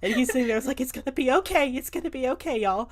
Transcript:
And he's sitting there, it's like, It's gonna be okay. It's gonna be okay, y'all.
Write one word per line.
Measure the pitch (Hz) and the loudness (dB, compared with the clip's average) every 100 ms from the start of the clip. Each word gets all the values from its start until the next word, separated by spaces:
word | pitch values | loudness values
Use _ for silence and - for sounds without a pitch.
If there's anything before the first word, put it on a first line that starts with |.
And | 185 | 0
he's | 233 254 | 2 2
sitting | 254 240 | 2 2
there, | 220 | 0
it's | 269 | 0
like, | 277 | -4
It's | 254 | -4
gonna | - - | -4 -6
be | 262 254 | -2 4
okay. | 277 370 370 285 | 4 4 2 2
It's | 254 - | -2 -6
gonna | 349 339 | -6 -6
be | 262 254 | -2 -2
okay, | 311 330 247 | -2 -2 0
y'all. | 208 190 240 | 0 0 -2